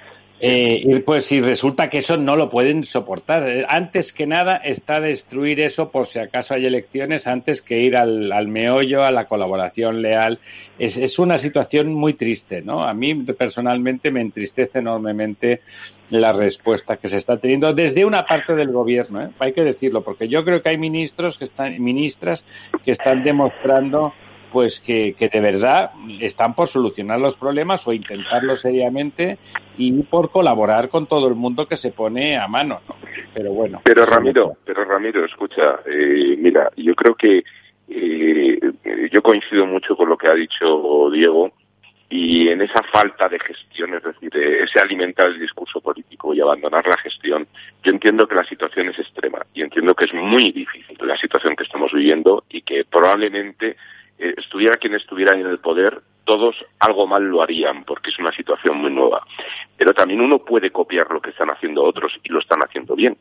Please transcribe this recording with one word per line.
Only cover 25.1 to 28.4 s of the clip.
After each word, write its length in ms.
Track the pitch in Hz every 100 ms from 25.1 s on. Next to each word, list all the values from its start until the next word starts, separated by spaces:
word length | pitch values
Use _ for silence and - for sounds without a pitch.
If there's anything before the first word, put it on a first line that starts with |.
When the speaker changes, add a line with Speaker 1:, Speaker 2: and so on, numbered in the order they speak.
| 95
Speaker 1:
que 120 | 110
de 100 | 110
verdad 520 | 104 98 120 160 - - 110 101
están 340 | 110 - 117
por 140 | 120 170
solucionar 540 | 135 117 - 101 117
los 160 | 139 135
problemas 500 | 135 143 165 190 120
o 60 |
intentarlo 640 | 113 101 101 90 120